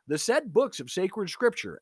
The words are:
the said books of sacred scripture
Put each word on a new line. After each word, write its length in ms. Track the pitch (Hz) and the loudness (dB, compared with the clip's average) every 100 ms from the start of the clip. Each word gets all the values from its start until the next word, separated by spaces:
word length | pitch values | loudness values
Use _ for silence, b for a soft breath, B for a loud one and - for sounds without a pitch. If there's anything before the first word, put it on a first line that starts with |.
| b | b
the 100 | 151 | -2
said 340 | - 285 262 | 2 0 2
books 280 | 202 269 - | 2 2 0
of 100 | 123 | -6
sacred 400 | 180 185 214 185 | -2 -2 -2 -6
scripture 480 | - 240 - 95 - | 0 0 0 -10 -6